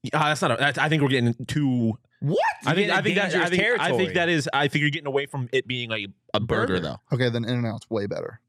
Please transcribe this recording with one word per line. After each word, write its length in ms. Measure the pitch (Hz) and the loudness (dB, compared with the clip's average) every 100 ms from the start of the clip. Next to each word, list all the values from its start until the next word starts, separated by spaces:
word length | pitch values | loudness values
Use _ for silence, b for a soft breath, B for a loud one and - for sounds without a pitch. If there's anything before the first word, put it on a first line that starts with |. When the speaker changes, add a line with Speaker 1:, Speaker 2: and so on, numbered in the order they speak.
Speaker 1:
Yeah, 160 | 131 151 | -2 0
that's 180 | 151 151 | 2 2
not 100 | 170 | 0
a, 40 | - | 2
that's, 200 | 143 139 | 2 2
I 120 | 143 | 0
think 120 | 156 | 2
we're 60 | 139 | 2
getting 240 | 131 120 117 - | 4 2 0 -4
too 480 | 151 143 123 113 107 _ _ | 0 0 2 0 -2 _ _
Speaker 2:
What? 160 | 139 294 880 - - | -2 0 0 -2 0
Speaker 1:
I 40 | |
Speaker 3:
You're 40 | 170 | 0
Speaker 1:
think, 120 | 196 | 2
Speaker 3:
getting 40 | |
Speaker 1:
I 100 | 180 | 2
think 140 | 151 175 | 2 0
that, 80 | 196 | 0
I 40 | |
Speaker 3:
dangerous 20 | |
Speaker 1:
think, 120 | 175 | 0
I 60 | 175 | 0
think 480 | 180 208 240 170 - | 2 2 0 0 0
Speaker 3:
territory. 160 | 185 180 | 0 0
Speaker 1:
that 140 | 170 | 2
is, 200 | 170 131 | 0 0
I 140 | 135 147 | 0 0
think 140 | 147 | 2
you're 80 | 147 | 0
getting 160 | 151 147 | -2 -2
away 180 | 135 139 | -4 -4
from 200 | 139 123 | -6 -2
it 160 | 131 120 | -2 -2
being 240 | 127 120 | -6 -4
a, 160 | 110 98 - _ | -6 -6 -12 _
a 60 | 107 | -2
burger, 280 | 117 110 107 92 | 0 0 2 0
Speaker 3:
Burger. 40 | |
Speaker 1:
though. 180 | 80 67 _ | -2 -8 _
Speaker 2:
Okay, 160 | 127 123 | 0 0
then 160 | 117 117 | 0 -2
In-N-Out's 440 | 123 117 110 - | -2 -2 -6 -6
way 180 | 110 101 | -4 -4
better. 320 | 85 80 - | -6 -8 -12